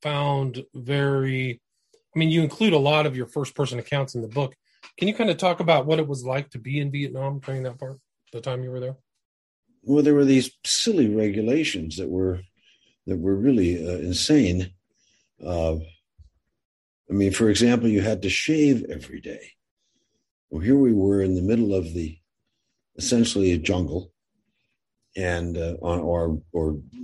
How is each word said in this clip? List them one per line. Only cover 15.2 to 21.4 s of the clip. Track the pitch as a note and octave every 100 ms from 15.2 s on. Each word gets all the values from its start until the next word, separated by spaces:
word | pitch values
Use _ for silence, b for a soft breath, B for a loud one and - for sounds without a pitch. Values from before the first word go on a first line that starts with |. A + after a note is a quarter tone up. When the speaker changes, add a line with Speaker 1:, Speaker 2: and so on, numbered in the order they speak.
| _ _ -
Speaker 2:
Uh, | F2 E2 D#2+ E2 _ _ _ - _ _ _ _ _ _ _ _
I |
mean, | G2 G2
for | G2 A2+
example, | G#2 A#2+ A#2+ A2+
you | G#2+
had | G2+ G#2
to | F#2+
shave | - - D#3 D3 A#2+ -
every | - - -
day. | - - - _ _ _ _ _ _ _ _ _ _
Well, | D2
here | F#2+ C#3
we | C3
were | G#2+ F#2+ G2
in | F#2+
the | F#2